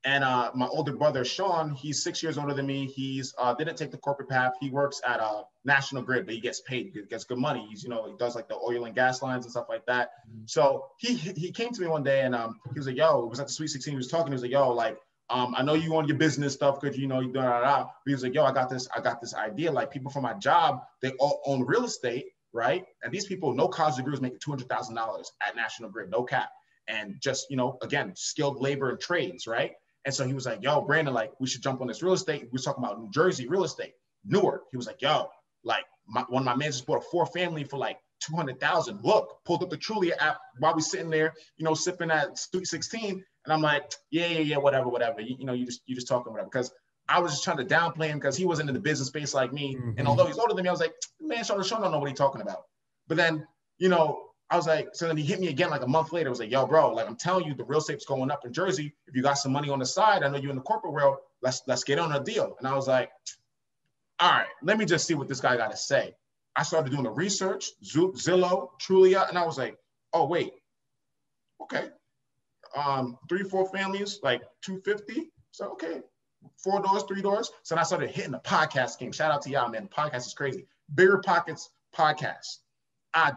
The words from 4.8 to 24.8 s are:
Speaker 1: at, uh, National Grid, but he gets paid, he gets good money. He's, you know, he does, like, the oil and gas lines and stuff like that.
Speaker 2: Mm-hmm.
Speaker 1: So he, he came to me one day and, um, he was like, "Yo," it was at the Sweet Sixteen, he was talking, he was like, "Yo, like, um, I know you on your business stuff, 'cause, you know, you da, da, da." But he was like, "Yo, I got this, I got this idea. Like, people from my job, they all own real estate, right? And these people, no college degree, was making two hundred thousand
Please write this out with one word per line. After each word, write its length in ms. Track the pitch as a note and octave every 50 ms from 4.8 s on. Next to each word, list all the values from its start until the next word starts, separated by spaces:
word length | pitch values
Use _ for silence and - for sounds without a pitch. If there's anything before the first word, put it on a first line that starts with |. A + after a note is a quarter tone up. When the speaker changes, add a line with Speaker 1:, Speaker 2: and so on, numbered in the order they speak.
| C#3+ C#3 C#3 - -
Speaker 1:
at, 160 | B2 A#2+ A2+
uh, 220 | A2 A2 G#2+ G#2+ - _ _ _ _
National 360 | B2+ C#3+ C#3 C3+ - C#3 C3
Grid, 220 | A#2+ B2+ B2+ A#2+ G2
but 100 | G2+ A2+
he 60 | A2+
gets 220 | G#2+ A2+ - -
paid, 300 | - - C3 B2 G#2 F#2+ -
he 80 | G#2+
gets 220 | G2 - - F2+ -
good 120 | _ B2
money. 300 | B2 C3+ D3+ C#3+ B2 G#2+ G#2+
He's, 140 | G#2+ G2
you 80 | - B2
know, 160 | A#2+ A2+ A2
he 100 | G2+ G2+
does, 180 | G2 A#2+ A#2+ A#2+
like, 140 | A#2+ A2+ -
the 80 | A2
oil 300 | A#2 A#2 A#2 A#2+ A#2+ A#2+
and 80 | A#2 G#2+
gas 260 | B2+ B2+ B2+ B2+ -
lines 240 | C3+ C3 B2+ B2 A#2+
and 80 | A#2
stuff 140 | - A#2+ A#2 -
like 160 | A2+ A#2 -
that. 260 | - B2 B2 A#2+ - - - _
Speaker 2:
Mm-hmm. 180 | A2 A2 A2 A2
Speaker 1:
So 400 | A2 - D#3+ D3 C#3 C3+ A#2+ - - _ _
he, 160 | - A#3+ B3
he 360 | - D3+ F#3+ F#3 D3+ F3 F3
came 180 | - - A3+ A#3+
to 80 | A#3+ -
me 40 | F3+
one 160 | E3 D#3+ D3+
day 200 | C3+ C#3 C#3 C3+
and, 120 | C3+ B2+ B2
um, 240 | A#2 A2+ A2+ A2 - _ A#2
he 60 | A#2+ D3
was 80 | C#3
like, 100 | C3 B2+
"Yo," 280 | C3+ D#3 D#3+ D3 B2+ A#2+
it 40 | A2+
was 120 | A#2 B2+
at 80 | C#3 B2
the 40 |
Sweet 160 | - - D#3 D3
Sixteen, 240 | - C3+ - D3+
he 60 | C#3+ C3
was 100 | B2+ B2
talking, 200 | D#3+ E3 E3 C#3+
he 40 |
was 100 | C#3 B2
like, 100 | A#2+ A#2+
"Yo, 180 | C3 C#3 C#3 B2+
like, 260 | A#2+ A#2 A2+ A2+ A2 - _ _ _ _ _ -
um, 260 | B2 B2+ B2 B2 A#2+
I 80 | -
know 120 | C3 D3 D#3
you 200 | D#3+ E3 D#3+ D#3+
on 120 | D#3+ D3+ D3
your 80 | D3+
business 380 | C3 E3 D#3 B2 C3+ C#3+ C#3 C3
stuff, 260 | - D3 C#3+ C#3 -
'cause, 160 | - C#3+ -
you 100 | B2+ C3+
know, 140 | C3+ C3 C3
you 100 | B2+ B2
da, 120 | B2 C3+
da, 180 | B2+ B2+ B2 A#2+
da." 240 | B2 C#3 C#3+ C3 B2
But 80 | - - - _
he 60 | C#3
was 100 | C#3+ B2+
like, 120 | B2+ B2+ B2+
"Yo, 80 | D3+
I 100 | D3+ C3+
got 180 | C3+ C#3 B2+ B2+
this, 180 | C3+ B2 - - -
I 60 | A#2+
got 180 | A#2 B2 A#2 -
this 140 | A#2+ G#2+ -
idea. 360 | - G#2+ A2 G2+ B2+ D#3+ E3
Like, 200 | C#3+ B2 A2+ -
people 200 | - C#3+ B2+ C3+
from 120 | C3 C#3+
my 100 | B2+ A#2
job, 480 | G#2+ G2 G2+ C3+ D#3+ F3 E3 D3+ C#3 C3 - - _ _
they 80 | - C3 C3+ -
all 220 | C#3 C#3+ C#3 - -
own 180 | C#3 C#3 B2+
real 220 | B2 B2+ F3 A#3+ B3
estate, 400 | A#3 - - - - - C3 - - _ _ _ _ -
right? 320 | A#2 A2+ B2+ D#3+ F#3 - _ _ _
And 100 | - B2
these 140 | C3+ G3+ G3
people, 260 | - F#3 F#3 E3 C#3
no 160 | A#2 C3 D#3+ -
college 280 | - - D#3+ D3+ C#3
degree, 160 | B2+ B2+ C#3+
was 100 | C#3+ C3
making 160 | C3 B2 B2 -
two 100 | - D3
hundred 200 | C#3+ B2+ A#2+ -
thousand 240 | B2 A2